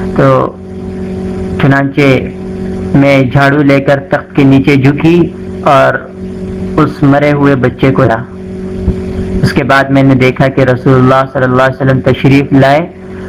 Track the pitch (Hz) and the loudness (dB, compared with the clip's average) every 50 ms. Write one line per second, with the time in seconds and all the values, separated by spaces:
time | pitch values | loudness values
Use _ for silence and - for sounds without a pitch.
0 | - - - - 139 135 131 127 131 131 - - - - - - - - - - | -6 -4 0 0 2 2 2 2 0 -2 -6 -10 -16 -14 -12 -12 -10 -10 -10 -10
1 | - - - - - - - - - - - - - 135 135 139 139 139 - 151 | -10 -8 -8 -8 -8 -6 -6 -6 -6 -6 -4 -2 0 0 0 -2 -4 -2 -2 0
2 | 143 135 131 123 - - - - - - - - - - - - - - - 139 | 2 2 2 0 -2 -6 -8 -10 -10 -10 -8 -8 -8 -8 -6 -6 -4 0 2 2
3 | 139 143 139 135 131 120 - 139 139 135 139 151 143 139 139 139 135 147 143 139 | 4 4 4 2 2 2 2 2 2 2 2 2 2 2 2 2 2 0 0 0
4 | - - 151 143 - - - 151 139 135 135 135 135 143 143 131 123 139 143 139 | 0 -2 -4 -4 -4 -4 0 2 4 4 4 4 4 2 2 4 2 2 2 2
5 | 156 165 170 175 160 - - - - - - - - 160 139 135 131 131 127 131 | 2 2 4 2 2 0 -4 -8 -10 -10 -10 -4 0 2 2 4 4 2 0 -2
6 | - - - - - - - - - - - - - - - 156 151 127 - - | -6 -12 -14 -12 -12 -12 -10 -10 -10 -10 -8 -8 -8 -4 -2 0 0 -2 0 0
7 | 147 139 139 143 143 147 147 143 139 139 139 131 123 123 123 - - 139 - 135 | 2 2 4 4 2 0 0 2 2 0 2 0 0 -2 -2 0 0 0 2 2
8 | 131 - 113 117 - - - - - - - - - - - - - - - - | 0 0 0 -2 -6 -10 -14 -14 -12 -12 -12 -10 -10 -10 -8 -4 -4 -4 -4 -4
9 | - - - - - - - - - - - - 139 120 135 139 135 135 135 135 | -6 -6 -6 -6 -6 -4 -2 -2 -2 0 0 -2 0 2 2 2 2 2 2 2
10 | 135 135 131 123 131 131 131 - 139 135 139 139 131 127 127 123 - 143 131 127 | 4 4 4 4 2 2 2 2 0 0 2 2 2 2 0 0 2 2 2 4
11 | 127 127 131 131 135 135 - 135 127 127 127 127 131 131 131 - 139 135 131 131 | 4 4 4 2 0 -2 -2 -2 0 0 2 2 2 2 0 0 0 0 0 2
12 | - 135 127 - - 139 135 139 143 - 143 135 135 135 143 156 175 180 - - | 0 0 0 2 2 2 4 2 2 2 2 4 4 4 2 2 0 -4 -8 -14
13 | - - - - - | -16 -14 -14 -12 -12